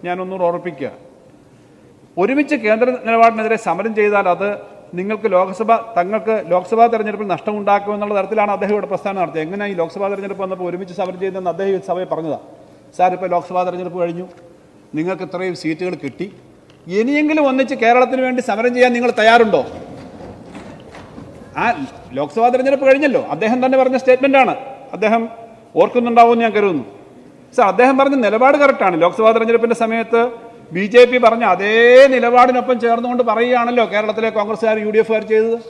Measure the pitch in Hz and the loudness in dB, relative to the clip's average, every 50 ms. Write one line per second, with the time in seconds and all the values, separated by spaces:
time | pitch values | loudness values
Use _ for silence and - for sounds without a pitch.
0 | - 175 175 180 185 185 190 190 180 170 170 175 - 180 160 139 143 117 - - | -6 -8 -8 -6 -8 -10 -6 -2 -2 -2 -2 -2 -6 -10 -10 -8 -10 -10 -10 -14
1 | - - - - _ - - _ _ _ _ _ _ _ _ _ _ - - _ | -20 -20 -20 -20 _ -20 -20 _ _ _ _ _ _ _ _ _ _ -20 -20 _
2 | _ - _ - 180 208 262 285 302 277 302 269 220 214 220 220 240 247 247 247 | _ -16 _ -2 -2 0 0 0 0 0 -2 -2 0 0 0 2 2 0 -2 -4
3 | - 220 226 226 226 233 226 220 220 220 220 208 - 185 165 170 202 226 220 208 | -4 -2 2 4 4 4 4 2 -2 -2 -2 -2 -2 -4 -4 -4 -4 -6 -2 0
4 | 208 208 208 202 196 185 175 175 190 202 202 202 - - - - - - - 175 | 0 2 2 0 2 0 0 0 -2 -6 -6 -6 -12 -18 -20 -20 -20 -14 -10 -8
5 | 185 202 214 208 196 220 190 180 185 190 190 180 226 208 226 220 - - - 180 | -6 -6 -6 -4 -4 0 0 2 0 0 -2 -8 0 0 0 0 0 -4 -2 -2
6 | 175 180 208 220 180 214 220 214 170 160 175 180 180 180 226 220 233 233 220 220 | -2 -2 -2 -4 -2 -2 -2 -2 -2 -2 -2 -2 -2 -2 2 2 4 4 2 -2
7 | 214 214 208 196 214 202 180 - - - 214 208 202 202 202 202 202 202 208 202 | -4 -4 -6 -8 -6 -6 -6 -6 -6 -6 -6 -4 0 0 0 0 0 -4 -6 -6
8 | 208 208 208 202 190 175 220 220 208 208 202 190 202 196 208 208 185 175 190 180 | -6 -4 -2 -4 -4 -2 -2 -2 0 -2 -2 -4 -2 -2 -2 -2 -2 -4 -8 -6
9 | - 202 196 196 180 160 143 160 156 156 190 202 208 208 196 175 165 160 - 196 | -6 -6 -4 -4 -4 -4 -4 -8 -8 -8 -8 -8 -8 -8 -4 -4 -6 -6 -6 -6
10 | 202 196 202 196 196 202 196 185 196 185 185 180 180 175 170 175 196 180 180 165 | -6 -6 -6 -6 -8 -10 -8 -8 -8 -8 -8 -8 -8 -8 -8 -8 -10 -12 -8 -8
11 | 196 180 180 180 190 190 180 190 185 180 165 165 196 196 196 185 190 - 175 180 | -6 -6 -6 -8 -8 -8 -8 -6 -6 -6 -6 -4 -4 -4 -4 -4 -4 -6 -6 -6
12 | 185 - 160 156 160 165 139 107 - - - - - - - - _ - _ - | -4 -6 -6 -8 -6 -8 -8 -8 -10 -18 -20 -20 -20 -20 -20 -20 _ -20 _ 0
13 | 180 185 185 175 190 185 180 175 170 - 185 180 180 185 175 180 185 180 170 185 | 0 0 0 -2 -4 -2 -2 -2 -4 -4 -4 -4 -4 -4 -4 -8 -10 -10 -6 -4
14 | 175 170 165 175 185 175 - - - - - - _ _ _ _ _ _ - 151 | -4 -4 -4 -8 -12 -14 -16 -20 -20 -20 -20 -20 _ _ _ _ _ _ -8 -6
15 | 160 180 190 - 185 165 - 175 185 185 175 - - 151 160 156 180 185 180 143 | -4 -4 -6 -6 -8 -10 -8 -8 -6 -6 -8 -6 -6 -6 -6 -4 -6 -8 -8 -8
16 | - 135 123 - 170 208 - - - - - _ _ _ - _ _ 160 175 202 | -10 -12 -10 -10 -12 -12 -12 -20 -20 -20 -20 _ _ _ -20 _ _ -6 -2 -2
17 | 226 247 285 294 302 294 311 311 294 269 254 262 269 254 277 220 226 226 240 254 | 0 0 0 0 0 0 0 2 2 2 2 0 -2 -2 -2 0 2 4 4 4
18 | 262 233 269 254 262 254 254 247 254 - 208 208 233 247 247 247 247 247 240 240 | 4 2 0 -2 -2 -2 -2 -4 -4 -4 -4 -2 -2 -2 2 4 2 2 2 0
19 | 240 240 240 - 214 220 226 240 233 214 190 151 127 - - - - - - - | -2 -2 0 2 4 4 6 6 4 4 2 0 -2 -2 -8 -16 -16 -18 -18 -18
20 | - - - - - - - - - - - - - - - - - - - - | -18 -20 -20 -20 -20 -20 -20 -20 -20 -20 -20 -20 -20 -20 -20 -20 -20 -20 -20 -20
21 | - - - - - - - - - - - 135 175 208 - 156 139 127 - - | -20 -20 -20 -20 -20 -20 -20 -20 -20 -14 -6 -4 -2 -2 -2 -4 -6 -12 -14 -18
22 | - - 127 131 143 147 - 226 226 247 247 254 262 269 277 269 277 269 269 277 | -20 -12 -8 -8 -8 -6 -2 0 0 2 2 2 2 2 0 2 4 4 4 4
23 | 302 294 240 160 - - - 160 208 214 233 254 247 262 262 262 262 262 262 247 | 4 0 0 0 -2 -2 -6 -4 -2 -2 0 0 0 2 2 2 2 2 0 -2
24 | - 254 254 254 262 277 269 269 262 202 151 - - - - - - - - 190 | 4 4 2 4 4 2 4 4 4 2 0 -6 -10 -14 -16 -18 -18 -16 -10 -4
25 | 196 214 220 233 226 233 - - - - - - - - _ - 175 - - 240 | -2 0 0 0 -2 -4 -10 -16 -20 -20 -20 -20 -20 -8 _ 2 2 2 2 0
26 | 240 240 233 240 233 233 240 233 233 226 202 208 208 202 180 143 117 - - - | -2 2 4 6 6 6 6 4 2 0 0 2 0 0 0 -2 -6 -8 -14 -20
27 | - - - - - - - - - _ - - 233 196 185 185 247 262 269 262 | -20 -20 -20 -20 -20 -20 -20 -20 -20 _ 0 2 2 2 4 4 4 4 4 4
28 | 269 277 277 269 240 202 208 220 247 269 285 302 285 277 254 214 220 190 180 160 | 2 2 2 0 0 0 2 4 4 4 4 4 4 2 2 2 0 0 0 2
29 | 160 180 170 - 220 220 226 226 226 226 226 233 214 233 233 226 233 220 226 226 | 0 0 2 2 2 4 4 2 0 0 0 0 2 0 0 0 -2 -2 -2 -4
30 | 226 226 - 233 233 247 240 - - - - - - - 160 170 196 208 202 240 | -4 0 0 0 0 0 -4 -10 -18 -20 -20 -20 -20 -10 -6 -6 -6 2 6 6
31 | 247 233 254 254 240 226 226 226 240 208 185 180 196 208 214 226 233 240 247 254 | 6 8 6 4 4 4 4 4 2 0 0 0 0 0 2 4 6 8 8 8
32 | 269 277 262 247 233 233 240 247 247 254 254 254 233 262 254 233 220 233 233 233 | 8 8 6 2 0 2 4 6 4 6 4 0 0 -2 -2 0 0 0 0 0
33 | 240 247 247 240 247 233 214 220 233 247 247 247 233 240 240 247 226 196 190 208 | -2 -4 -2 -2 0 0 0 0 0 0 2 0 0 0 2 0 0 0 0 -4
34 | 214 220 208 220 220 226 214 214 214 208 220 - - 220 220 220 214 214 208 220 | -2 -2 -4 -2 -2 -2 -2 -2 -4 -4 -4 -2 0 0 0 0 -2 -2 0 0
35 | 220 214 220 220 214 208 220 220 220 226 226 233 - - | 0 2 0 -4 -2 0 0 0 2 0 -2 -6 -8 -14